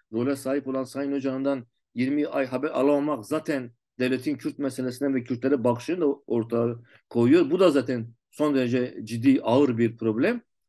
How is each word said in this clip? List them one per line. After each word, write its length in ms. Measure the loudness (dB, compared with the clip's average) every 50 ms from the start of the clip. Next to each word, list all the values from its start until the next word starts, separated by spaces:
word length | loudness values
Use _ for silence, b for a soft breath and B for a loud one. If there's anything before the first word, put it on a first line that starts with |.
| _ _ -4
role 240 | -2 -2 -2 -2
sahip 320 | -2 -4 -4 -4 -4 -4 -4
olan 160 | -4 -6 -6
Sayın 280 | -6 -6 -6 -6 -4 -4
Öcalan'dan 540 | -4 -2 -4 -4 -2 -2 -2 -2 -2 -6 -12 _ _ _ _ -6
yirmi 320 | -4 -2 0 0 0 0
ay 200 | 0 -2 -2 -2
haber 240 | -2 -2 -4 -4 -4
alamamak 560 | -2 0 2 2 2 2 0 -2 -4 -4 -6
zaten 440 | -4 -6 -4 -4 -4 -4 -4 -6 -8 -14 _ _ _ _ -4
devletin 380 | -2 -2 -2 -2 -2 -4 -6
Kürt 220 | -4 -6 -8 -6 -4
meselesinden 560 | -6 -6 -4 -4 -4 -6 -4 -4 -2 -2 -2
ve 100 | -2 -2
Kürtlere 400 | -4 -4 -2 0 0 0 2 2
bakışını 360 | 2 0 0 -2 -4 -2 0
da 60 | 0
ortaya 680 | 0 0 -2 _ -4 -2 -2 -2 -2 -2 -2 0 -2 -4 -6 b b b b b b
koyuyor. 400 | 0 2 4 6 6 6 4 4
Bu 100 | 4 4
da 100 | 4 6
zaten 380 | 6 4 2 0 -2 -4 -4 -8 -12 _ _ _
son 240 | _ -2 -2 0 2
derece 440 | 2 0 0 0 0 -2 -2 -6 -10 -10
ciddi, 360 | -8 -6 0 4 4 4 4 4
ağır 360 | 4 4 4 4 4 2 2
bir 180 | 0 0 0
problem. 440 | 0 -2 0 0 2 2 0 0 -2 -6 _ _ _ _